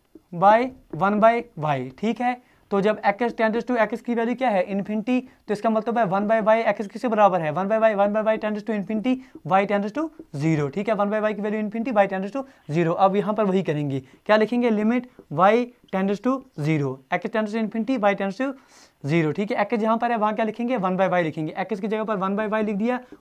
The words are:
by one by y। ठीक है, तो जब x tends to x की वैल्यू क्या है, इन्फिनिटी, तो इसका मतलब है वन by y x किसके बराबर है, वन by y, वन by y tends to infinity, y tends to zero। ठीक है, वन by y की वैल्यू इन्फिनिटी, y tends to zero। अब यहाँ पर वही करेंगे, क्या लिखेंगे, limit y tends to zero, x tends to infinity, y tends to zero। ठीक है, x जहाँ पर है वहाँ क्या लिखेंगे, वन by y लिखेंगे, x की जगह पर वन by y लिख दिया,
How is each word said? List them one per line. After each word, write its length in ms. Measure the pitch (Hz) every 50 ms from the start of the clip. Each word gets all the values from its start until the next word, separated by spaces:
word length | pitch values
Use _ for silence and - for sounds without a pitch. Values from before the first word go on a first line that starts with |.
| _ _ - - _ _ 175 170
by 200 | 185 202 214 233 254 262 - - - _ - 151
one 240 | 185 196 208 208
by 140 | 220 226 233 240 233 - - 160
y। 180 | 151 151 143 131 127 131 135 -
ठीक 220 | 202 226 233 -
है, 200 | 247 247 247 247 - _ _ _ _ _
तो 80 | 202 196
जब 200 | 185 214 214 208 -
x 300 | 208 202 202 240 233 -
tends 320 | - 226 220 214 233 233
to 100 | - 247 233
x 240 | 214 214 240 220
की 120 | - - 233
वैल्यू 200 | 233 226 233 247
क्या 140 | 240 262 247
है, 120 | 208 185 180
इन्फिनिटी, 540 | 208 196 202 190 202 214 220 208 254 247 254 254 - - _ _ -
तो 60 | 208
इसका 160 | 202 226 226
मतलब 280 | 220 220 214 240 214 240
है 60 | 226
वन 220 | 175 185 196 208 208
by 100 | 226 226 202
y 120 | 220 220 226 226 226
x 180 | 208 - 214 196
किसके 200 | - 220 - 247
बराबर 340 | 220 208 208 196 185 180
है, 100 | 160 151
वन 160 | 143 175 190 196
by 100 | 220 220
y, 140 | 220 220 214 196
वन 160 | 202 208 208
by 100 | 220 214
y 120 | 220 220 214
tends 260 | 220 214 214 214 208
to 100 | - 220
infinity, 400 | 208 185 160 220 214 190 254 254 254 - - - - - 151
y 120 | 185 196 202
tends 280 | 202 202 202 202 214 208 294
to 80 | 320 311 - - - - - 139
zero। 320 | 147 160 160 147 147 139 131
ठीक 160 | 196 202 233
है, 60 | 214
वन 140 | 196 202 202
by 100 | 214 214 208
y 100 | 214 208
की 60 | 208
वैल्यू 180 | 196 214 208 220
इन्फिनिटी, 320 | 214 208 214 226 220 269 226
y 120 | 208 196 190
tends 260 | 190 190 190 202 -
to 60 | 269 262 - - _ _ -
zero। 240 | 147 170 170 165 175 -
अब 180 | 190 196 185
यहाँ 180 | 208 170 202 208
पर 100 | 220 214
वही 180 | 190 185 196 175
करेंगे, 360 | 175 151 151 147 143 139 131 131 - - _ _
क्या 120 | - 208 220
लिखेंगे, 340 | 220 214 247 240 240 240
limit 340 | 214 208 214 220 240 254 247 - - - - - 147
y 160 | 147 180 202 220 247 247 240 - _ _ _ -
tends 300 | 190 190 196 208 196 -
to 80 | 247 269 262 262 - _ -
zero, 340 | 143 156 160 147 143 131 131 135 - - 180
x 200 | 175 - 220 -
tends 180 | 220 220 214 208
to 80 | 226
infinity, 380 | 220 196 - 226 220 233 269 233
y 140 | 202 202 202
tends 260 | 190 196 196 190 -
to 80 | 262 277 262 - - _ - - - _ _ _ -
zero। 300 | 139 160 170 160 156 143
ठीक 160 | 190 208 202
है, 160 | 247 - 202 -
x 100 | 247 214
जहाँ 200 | 220 220 226 226
पर 140 | 240 240
है 60 | 240 220
वहाँ 160 | 214 214 208
क्या 100 | 196 226
लिखेंगे, 320 | 214 208 - 233 240 254 226
वन 180 | 185 185 185 180
by 120 | 190 180
y 100 | 180 180 170
लिखेंगे, 300 | 156 147 160 156 160 - -
x 180 | 185 - 220 190
की 80 | 208 208
जगह 160 | 220 220 220
पर 140 | 214 214 185
वन 200 | 190 190 202 208
by 120 | 220 208
y 120 | 208 185 170
लिख 120 | 208 214 190
दिया, 220 | 220 240 247 247 247 - - -